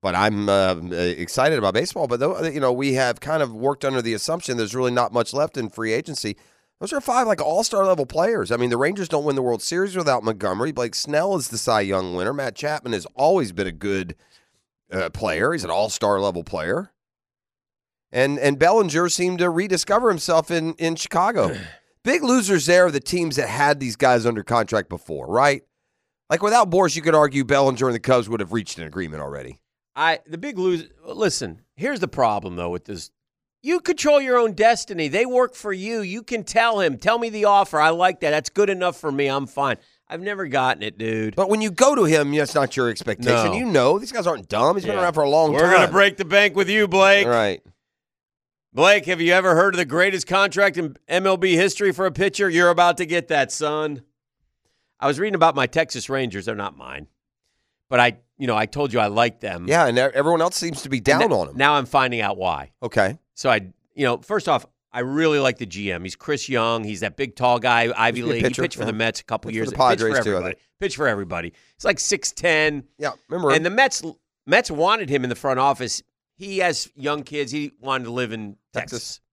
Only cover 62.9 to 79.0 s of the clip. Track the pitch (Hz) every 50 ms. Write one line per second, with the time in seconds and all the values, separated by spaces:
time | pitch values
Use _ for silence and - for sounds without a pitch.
62.9 | - - 101 95 120 160 _ _ _ - - 139 117 110 98 92 _ _ _ _
63.9 | _ - 131 127 120 - - - 202 214 - - 156 127 - - _ _ _ _
64.9 | _ 123 123 127 135 147 160 160 151 143 139 131 123 - 123 101 85 95 104 101
65.9 | 90 85 87 92 - _ - - 151 135 - - 131 120 113 117 117 113 110 104
66.9 | 107 92 104 104 - - 139 123 104 - 127 123 123 120 107 127 120 117 117 117
67.9 | 120 - 113 117 117 120 120 117 - 117 - 120 123 123 127 123 - - 113 107
68.9 | 107 107 113 113 113 - - - 113 110 - - 113 110 110 104 104 - 135 123
69.9 | 117 107 113 110 110 131 113 104 101 92 90 92 - _ _ _ _ _ 196 196
70.9 | - - 151 135 110 101 101 87 90 87 85 85 - _ _ _ _ _ - -
71.9 | 202 - - - - - - - - - - 175 160 156 156 156 147 143 131 _
72.9 | _ _ 147 143 113 - _ _ 147 180 175 147 135 160 160 175 190 226 269 269
73.9 | - - - 160 - _ _ _ _ _ _ - 156 220 247 - 170 147 160 185
74.9 | 214 226 202 131 139 143 127 127 120 - - 143 131 127 131 139 139 - 127 113
75.9 | - - - _ _ _ _ _ _ _ 185 202 196 185 180 180 156 - - -
76.9 | _ - 135 143 147 147 139 - 151 147 143 143 127 151 147 147 _ _ 117 135
77.9 | 135 131 127 117 117 123 127 113 110 110 107 104 101 _ _ _ _ 120 101 76
78.9 | - 120